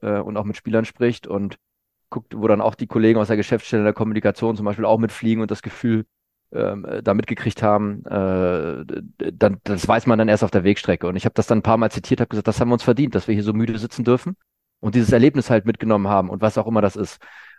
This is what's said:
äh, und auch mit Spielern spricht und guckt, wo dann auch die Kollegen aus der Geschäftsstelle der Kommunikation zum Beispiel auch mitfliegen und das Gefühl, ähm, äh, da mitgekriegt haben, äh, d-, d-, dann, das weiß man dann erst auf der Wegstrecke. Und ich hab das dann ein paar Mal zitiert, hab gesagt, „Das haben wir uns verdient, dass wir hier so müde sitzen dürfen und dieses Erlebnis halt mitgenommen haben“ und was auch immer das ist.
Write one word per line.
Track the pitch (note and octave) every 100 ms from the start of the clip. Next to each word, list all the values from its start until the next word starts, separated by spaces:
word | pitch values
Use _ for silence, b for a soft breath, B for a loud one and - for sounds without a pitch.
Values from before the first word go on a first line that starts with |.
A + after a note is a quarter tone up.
äh, | G#2+ G#2
und | G#2 G#2
auch |
mit | G2+ G#2
Spielern | - A2 A2+
spricht | - A#2+ A#2 -
und | G2 G2 - _ _ _ _ _
guckt, | B2 - A2
wo | G#2+
dann | G2+
auch | G#2+
die | - A2+
Kollegen | A2+ A2 A2+
aus | G#2
der | G#2+
Geschäftsstelle | G2+ A2+ - A2+
der | G#2
Kommunikation | G2+ A2 A2 G#2+ - A#2 A2
zum |
Beispiel | G#2 G#2 G#2+
auch | A2
mitfliegen | A2+ - A2+ A2+
und | G#2+
das | G#2
Gefühl, | A2 - A#2+ A2 A2 _ _ _ _
ähm, | - G#2 G2+ -
äh, | G2+
da | G#2
mitgekriegt | G2+ - A#2 A#2+ -
haben, | G#2+ G#2 G#2 G#2 -
äh, | G2+ F#2+ F#2 F2+ F2 D#2+ C#2 -
d-, | -
d-, | - - E2
dann, | E2+ G#2 F#2+
das | - G2 -
weiß | A2+ B2
man | A2
dann | A2
erst | G#2+
auf | G2+
der | G#2+
Wegstrecke. | F2+ G2+ - F2 F2
Und | F#2
ich | A2
hab |
das | - -
dann | A2
ein |
paar | A2 A2+
Mal | A2
zitiert, | - - -
hab | A#2+
gesagt, | G#2+ A2
„Das | G#2+
haben | A#2+
wir |
uns | A#2+
verdient, | - A#2 C#3+
dass | G2+ -
wir |
hier | G#2
so | G#2
müde | G#2+ A#2 A2
sitzen | A2+ -
dürfen | A#2+ B2 - F#3+ _ _ _ _
und | A2
dieses | A#2 A2
Erlebnis | A#2+ C3+ C#3+ -
halt | A2+ G#2+
mitgenommen | A2 A2 G#2 G2
haben“ | G2+ F#2
und | F#2+
was | G#2+ G#2+
auch | G#2+
immer | A2
das | G2+ G#2
ist. | F#2+ - B B B